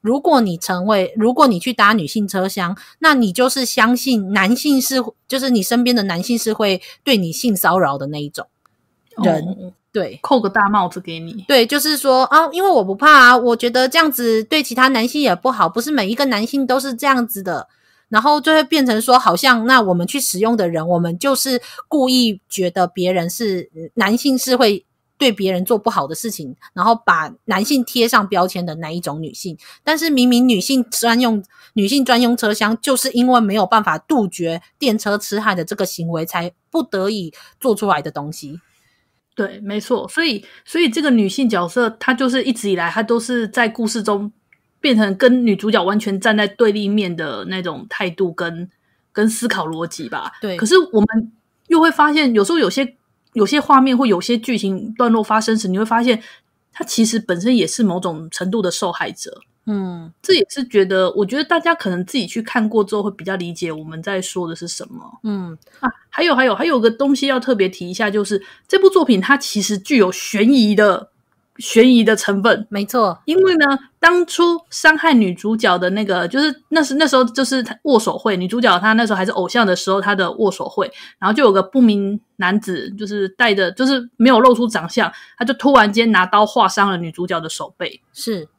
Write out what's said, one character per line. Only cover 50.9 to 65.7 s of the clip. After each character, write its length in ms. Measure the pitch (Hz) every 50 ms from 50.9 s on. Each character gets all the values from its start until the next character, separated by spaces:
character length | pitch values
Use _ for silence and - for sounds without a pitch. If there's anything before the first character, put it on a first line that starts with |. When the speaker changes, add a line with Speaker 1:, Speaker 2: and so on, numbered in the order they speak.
Speaker 2:
我 80 | - 214
们 320 | 208 - 220 226 226 - _ _ _ _ _ _ _
又 120 | _ 330 320
会 120 | 320 330
发 200 | 320 - 294 302
现， 220 | 294 311 302 254 233
有 100 | 214 196
时 80 | 190
候 60 | 339
有 120 | 330 247 185
些， 260 | - 269 277 247 _ _ _ _ _ _ _ _ _
有 120 | 240 208
些 140 | 202 294 302
画 200 | 285 - 285 262
面 180 | 262 269 254
或 80 | 247 269
有 140 | 233 196 175
些 180 | 190 - 240
剧 200 | 226 226 - 240
情 360 | 196 196 196 190 180 208 226 220
段 120 | - 247 233
落 140 | 226 226 214
发 160 | - 220 220
生 180 | 220 226 226
时， 100 | 220 - 185
你 100 | 185 196
会 60 | 220
发 180 | 220 240 233 233
现 180 | 254 226 220 - - - _ _ _ _ _ _ _ _
她 100 | - 330
其 220 | - - - 226
实 120 | 220 226
本 220 | 226 220 - 180 175
身 160 | 185 240 254
也 100 | 233 170
是 180 | 160 - - 233
某 160 | 202 175 180
种 280 | 180 180 165 156 160 165
程 220 | - - 180 185
度 100 | 190 233
的 80 | 190 180
受 220 | 170 - 214 180
害 200 | 170 - 165 107
者。 300 | - - - - - - _ _ _ _ _
Speaker 1:
嗯。 460 | 220 208 202 190 180 175 170 165 165 _ _
Speaker 2:
这 120 | - - 370
也 120 | 320 202 _
是 180 | - 285 262
觉 160 | 240 - 208 190
得， 260 | 185 190 190 185 180
我 140 | - 208 202
觉 120 | 190 233
得 60 | 285 311
大 160 | 311 359 330
家 140 | 330 339 330
可 160 | 330 - 196
能 140 | 185 175 185
自 120 | - -
己 100 | 269 190
去 140 | 190 - 233
看 260 | 220 - - 247 220
过 160 | 214 226 220 202
之 120 | - 214
后 80 | 208 202
会 80 | 208
比 120 | 196 - 165
较 120 | 190 190
理 180 | 185 180 175 170
解 180 | - 180 165
我 120 | 160 156 156
们 180 | 160 160 160 165
在 180 | 202 196 185
说 260 | 185 - - 190 175
的 80 | 165 170
是 120 | - 175
什 180 | 175 - - - -
么。 300 | - 165 71 - - _ -
Speaker 1:
嗯。 320 | 220 202 196 185 170 160 - _ _